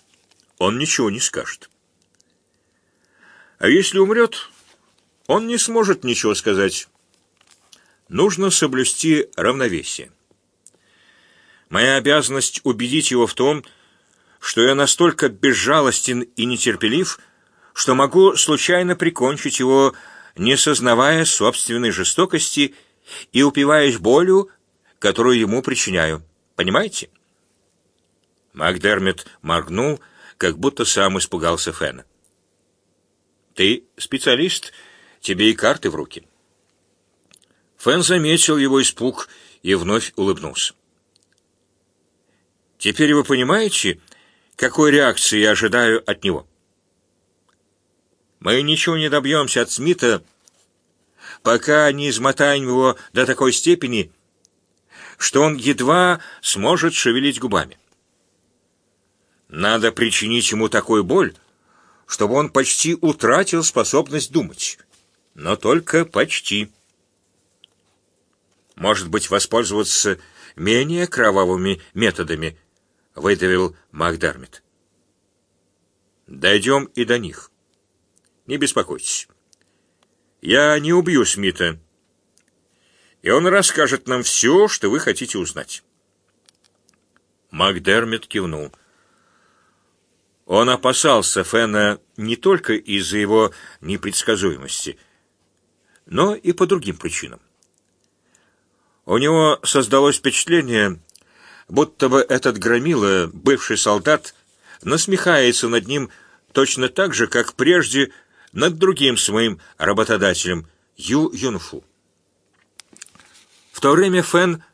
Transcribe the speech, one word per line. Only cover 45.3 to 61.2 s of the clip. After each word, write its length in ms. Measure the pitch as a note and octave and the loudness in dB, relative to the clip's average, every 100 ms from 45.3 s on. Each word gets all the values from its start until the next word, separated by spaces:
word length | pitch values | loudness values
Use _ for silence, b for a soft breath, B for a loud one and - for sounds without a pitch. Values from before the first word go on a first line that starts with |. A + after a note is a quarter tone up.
| G#2+ | 2
я 120 | G#2+ | 2
ожидаю 520 | G#2 A2+ A#2+ A#2 A2 - | 2 2 2 2 0 -2
от 140 | G2+ | -6
него?» 240 | G2 D#2 - _ _ _ _ _ _ _ _ _ _ _ _ _ _ _ _ _ _ _ | -4 -6 -8 _ _ _ _ _ _ _ _ _ _ _ _ _ _ _ _ _ _ _
«Мы 220 | F2 B2 | -2 0
ничего 360 | D3 D3+ E3+ D#3+ | 0 -2 0 -2
не 120 | D#3 | 0
добьёмся 520 | C#3+ C3+ D3+ C#3 B2 | 0 0 0 0 -2
от 100 | A#2+ | -2
Смита, 520 | - D3 F3 B2 G2 _ _ _ _ _ _ _ _ _ B B B | -2 -2 0 2 0 _ _ _ _ _ _ _ _ _ B B B
пока 500 | A2 A#2 - D3+ D3 | 0 0 2 2 2
не 180 | C#3 C#3+ | 0 -4
измотаем 540 | A2 C3 C3 C#3+ C#3+ | -2 -2 2 2 2
его 340 | C3 B2+ C3 - B | 0 2 2 0 B
до 140 | B2 C3 | -2 0
такой 280 | C3 C3 | 2 2
степени, 580 | - E3 F3 C3 A#2 E2 _ _ _ _ _ _ _ _ B B B | 2 2 2 2 -4 -4 _ _ _ _ _ _ _ _ B B B
что 240 | - C3+ | -2 2
он 140 | D#3 C#3+ | 2 0
едва 640 | B2 C3+ B2+ F3 F3+ - B B | -2 -2 2 2 2 0 B B
сможет 520 | - G2 A2 F3 D#3+ | -6 -2 0 0 0
шевелить 460 | - B2 A#2+ C#3+ A#2+ | 0 0 0 -2 -4
губами. 380 | A#2+ F#2+ C2+ - _ _ _ _ _ _ _ _ _ _ _ _ _ _ _ _ _ | -4 -2 -4 -12 _ _ _ _ _ _ _ _ _ _ _ _ _ _ _ _ _
Надо 440 | D2+ G2 A2+ A2 | -4 -2 2 0
причинить 600 | G#2+ A#2 - A2 A#2 G#2+ | 0 -2 -2 -2 -2 -2
ему 160 | G#2+ A2 | -2 0
такую 360 | A2 - A2 | -2 0 0
боль, 320 | F#2 F3 | 2 0